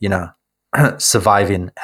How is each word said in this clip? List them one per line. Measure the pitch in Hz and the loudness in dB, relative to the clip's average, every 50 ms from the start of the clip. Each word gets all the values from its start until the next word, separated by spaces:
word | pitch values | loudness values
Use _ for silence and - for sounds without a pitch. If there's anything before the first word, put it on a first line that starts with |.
you | 104 98 | -4 -2
know, | 95 92 85 80 - _ _ _ _ _ _ - - | -2 -2 -4 -6 -14 _ _ _ _ _ _ -6 0
<clears throat> | 143 147 123 - - | 2 2 2 2 -2
surviving | - - - 110 92 110 101 101 101 101 101 90 90 87 _ - | -4 0 0 2 2 4 2 2 2 0 -2 -4 -4 -8 _ -6